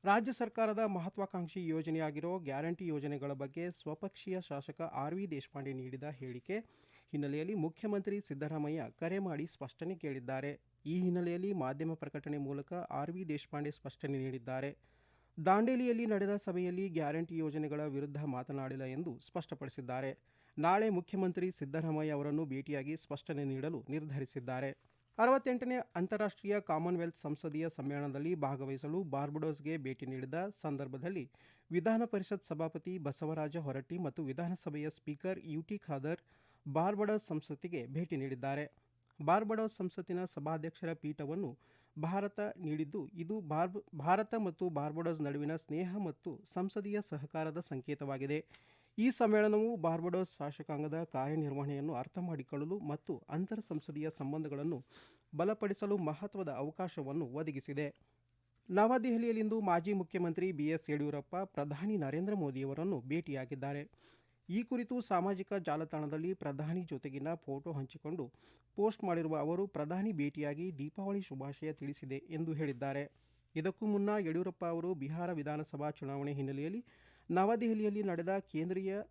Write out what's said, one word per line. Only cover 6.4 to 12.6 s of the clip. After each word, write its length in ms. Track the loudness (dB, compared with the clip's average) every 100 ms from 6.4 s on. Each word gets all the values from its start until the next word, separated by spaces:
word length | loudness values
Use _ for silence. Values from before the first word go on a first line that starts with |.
| -4 -4 -4 -20 -20 -20 _
ಹಿನ್ನೆಲೆಯಲ್ಲಿ 420 | -2 0 0 0
ಮುಖ್ಯಮಂತ್ರಿ 680 | 0 0 0 0 0 0 -2
ಸಿದ್ದರಾಮಯ್ಯ 640 | -4 -4 -2 0 0 0 -4 -4
ಕರೆ 180 | 0 0
ಮಾಡಿ 280 | 0 -2 -4
ಸ್ಪಷ್ಟನೆ 480 | -6 -10 -6 -6
ಕೇಳಿದ್ದಾರೆ. 640 | -4 -4 -4 -2 -2 -2 -6 _ _ -2
ಈ 140 | 2
ಹಿನ್ನೆಲೆಯಲ್ಲಿ 520 | 4 4 2 0 0
ಮಾಧ್ಯಮ 420 | 0 0 0 -2
ಪ್ರಕಟಣೆ 440 | -2 -4 -6 -4 -2
ಮೂಲಕ 340 | -2 -4